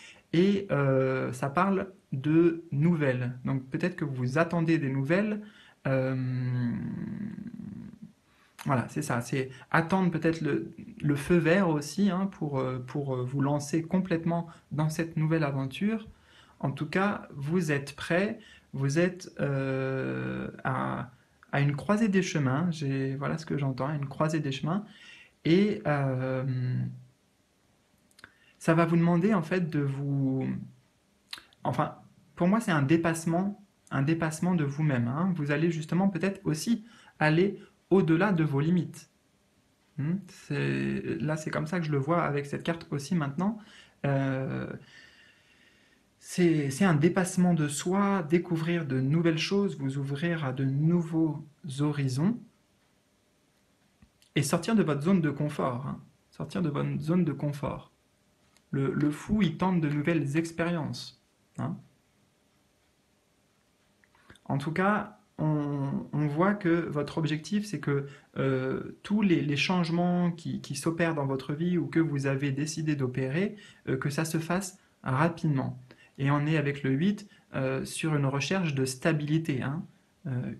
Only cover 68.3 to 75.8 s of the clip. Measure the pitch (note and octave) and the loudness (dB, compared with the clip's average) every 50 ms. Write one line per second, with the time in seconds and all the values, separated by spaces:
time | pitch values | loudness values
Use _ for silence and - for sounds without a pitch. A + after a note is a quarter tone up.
68.3 | - - C#3 C3+ C3+ C3 C3 C3 C3 B2 B2 - - - - - G#3 G#3+ G#3+ G3 | -6 -2 0 0 0 0 0 -2 -2 -4 -6 -8 -12 -12 -6 -2 0 2 4 4
69.3 | E3+ D3 C3+ D3 C#3+ C#3 - - F#3 F3+ F3 D#3 D#3+ F3 F3 F3+ F3+ F3 F3 F3 | 4 4 2 2 0 0 2 2 2 2 2 2 2 2 2 2 2 2 2 0
70.3 | E3+ E3+ - C3+ C3 C3 C3 - C#3+ C#3 - E3+ E3 E3 F3 E3 D#3+ D3 C#3+ C3+ | 0 -2 -4 -6 -6 -6 -6 -6 -6 -4 -2 -2 0 0 0 0 0 0 0 -2
71.3 | C3+ C3+ C3+ - D3 D3 E3 F3 F3+ E3+ C#3+ C3+ - E3 E3 D3+ C#3+ C#3 C3+ C#3 | -2 -2 -4 -4 -4 -2 0 0 0 0 0 0 2 2 2 2 2 0 0 0
72.3 | C3+ C3+ C#3+ C#3+ C3+ C3+ D3 D3+ - E3 D#3+ D#3 D3+ C#3 C3+ A#2+ B2 C3+ C3 C3 | 0 0 0 -2 -2 -2 -2 -4 -4 -4 -2 -2 0 0 -2 -2 -2 -2 -4 -2
73.3 | C3+ E3 G3 G#3+ G#3+ - - - - _ - - C3+ C3 - D3 C3+ - D#3+ D#3 | 0 0 -2 -2 -4 -8 -16 -20 -20 _ -6 -4 -2 -2 -2 -2 -2 -2 -2 -2
74.3 | - D#3+ D#3+ - F3 F#3 G3 - - - _ _ _ _ - - C3 C3 D#3 F3 | -2 -2 -2 0 -2 -2 -2 -4 -8 -16 _ _ _ _ -6 -2 2 2 2 2
75.3 | E3+ - - D#3+ D3 C3 B2+ B2+ B2+ - | 2 0 0 0 0 0 0 -4 -6 -10